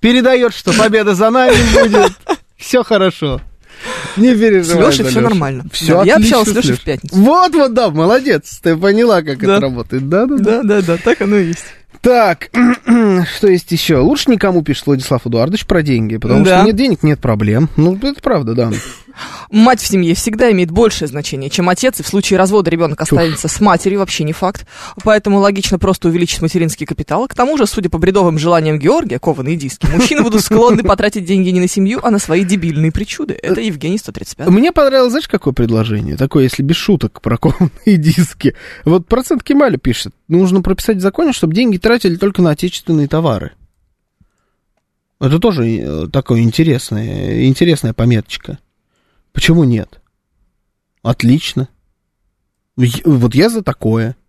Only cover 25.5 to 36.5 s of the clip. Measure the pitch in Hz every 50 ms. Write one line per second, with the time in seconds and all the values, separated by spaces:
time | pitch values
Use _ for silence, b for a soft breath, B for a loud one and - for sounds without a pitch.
25.5 | 202 196 190 - 202 180 - 190 190 - - 180 165 175 175 165 - - 165 160
26.5 | - 180 170 160 - - 156 - 170 - 156 - 147 175 240 269 - - 247 262
27.5 | 311 294 254 208 - - 196 175 - 160 160 185 190 202 190 175 160 156 147 165
28.5 | 175 165 156 156 151 151 135 160 247 330 330 220 120 127 - - 156 - 131 131
29.5 | 165 170 139 135 - - - 147 151 170 - - 302 294 226 233 208 214 - -
30.5 | 220 220 233 247 226 214 220 180 160 185 196 208 - 214 190 170 196 196 185 180
31.5 | 180 180 180 185 - 202 190 190 233 262 - 247 220 202 - - - - 202 180
32.5 | 190 202 165 170 156 143 156 160 156 - 208 - - - 302 302 - - - -
33.5 | 185 220 226 220 175 143 143 156 185 214 - - - - - - - _ 143 175
34.5 | 180 202 247 339 349 - 294 277 262 269 254 247 233 294 320 - - 196 - 156
35.5 | 127 - 123 113 113 110 110 113 110 104 - - 73 - 131 139 - 156 131 127